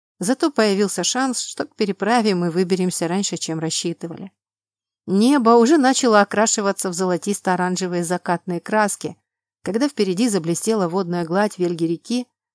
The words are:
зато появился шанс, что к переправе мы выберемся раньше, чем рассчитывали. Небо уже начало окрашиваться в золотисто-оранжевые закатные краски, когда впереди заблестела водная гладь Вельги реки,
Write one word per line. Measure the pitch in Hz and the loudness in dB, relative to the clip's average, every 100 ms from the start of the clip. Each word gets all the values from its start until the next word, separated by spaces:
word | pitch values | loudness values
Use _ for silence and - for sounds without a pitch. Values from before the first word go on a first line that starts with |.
| _ - | _ -4
зато | 185 269 320 | -2 0 0
появился | 240 214 196 202 - | 2 2 2 0 -2
шанс, | 170 247 262 233 | -2 -2 -2 -4
что | - - - | -8 -8 -8
к | - | -4
переправе | 202 - 220 240 214 | -4 -2 0 2 2
мы | 180 175 | 0 0
выберемся | 170 180 185 185 - 165 | 0 0 0 0 -2 -2
раньше, | 190 196 170 | -2 -4 -6
чем | - 160 | -6 -4
рассчитывали. | 160 - 175 165 170 160 190 - _ _ _ _ _ _ - | -4 -4 -6 -6 -10 -12 -16 -18 _ _ _ _ _ _ -2
Небо | 196 240 294 226 | 2 4 4 6
уже | 233 233 330 | 6 6 6
начало | 254 262 247 208 | 4 2 4 4
окрашиваться | 202 202 226 - 196 190 190 | 4 2 2 2 0 0 -2
в | |
золотисто-оранжевые | 170 185 170 202 202 190 180 180 180 180 175 | -2 0 0 -2 -2 -2 0 0 -2 -2 -2
закатные | 165 180 - 170 - 170 | -2 -2 -2 -4 -4 -8
краски, | - 214 202 - - - _ _ _ _ | -2 0 0 -2 -8 -12 _ _ _ _
когда | - 220 285 | -6 -2 -2
впереди | - 190 180 247 | 0 -2 0 0
заблестела | 196 160 170 220 220 170 | 0 -2 -2 0 0 0
водная | 190 175 175 160 | -2 -4 -4 -2
гладь | 185 208 - | 0 -2 -2
Вельги | 175 170 165 | -4 -2 -4
реки, | 165 - 247 247 _ _ | -4 -4 -4 -6 _ _